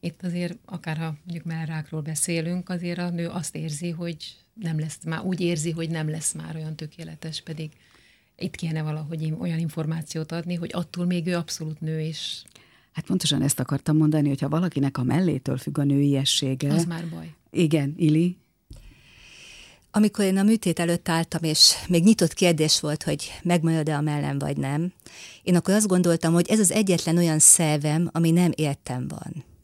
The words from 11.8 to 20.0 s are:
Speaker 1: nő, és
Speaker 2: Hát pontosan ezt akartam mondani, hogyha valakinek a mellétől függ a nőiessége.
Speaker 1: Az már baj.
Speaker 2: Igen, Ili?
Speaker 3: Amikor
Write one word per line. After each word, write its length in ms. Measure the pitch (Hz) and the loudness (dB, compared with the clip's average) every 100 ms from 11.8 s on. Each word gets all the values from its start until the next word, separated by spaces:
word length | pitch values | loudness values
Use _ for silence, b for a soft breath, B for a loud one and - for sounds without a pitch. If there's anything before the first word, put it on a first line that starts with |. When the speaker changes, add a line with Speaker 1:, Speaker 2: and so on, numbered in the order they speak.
Speaker 1:
nő, 200 | 156 160 | -6 -4
és 420 | 156 156 - - - b b b b | -6 -6 -10 -10 -16 b b b b
Speaker 2:
Hát 120 | - - | -12 -2
pontosan 360 | 185 - 123 | -2 0 0
ezt 180 | 135 - | 0 0
akartam 360 | 127 139 - 156 | -2 -4 2 4
mondani, 320 | 156 156 147 | 4 4 2
hogyha 200 | 135 135 | 0 -2
valakinek 500 | 156 180 143 139 135 | 0 -2 0 -2 0
a 40 | |
mellétől 540 | 127 131 185 143 - 131 | 0 2 2 0 -2 -6
függ 220 | - 143 | -4 0
a 60 | |
nőiessége. 880 | 143 139 143 139 139 - 135 131 143 | 2 4 4 2 2 0 -2 -2 2
Speaker 1:
Az 120 | 156 | 2
már 240 | 170 165 165 | 0 -4 -8
baj. 260 | 165 165 151 _ | -10 -14 -18 _
Speaker 2:
Igen, 440 | - 165 156 139 156 | 0 2 4 0 0
Ili? 400 | 165 151 175 175 _ _ _ B B B B B B B B B B B B | 2 4 2 -2 _ _ _ B B B B B B B B B B B B
Speaker 3:
Amikor 280 | - | 2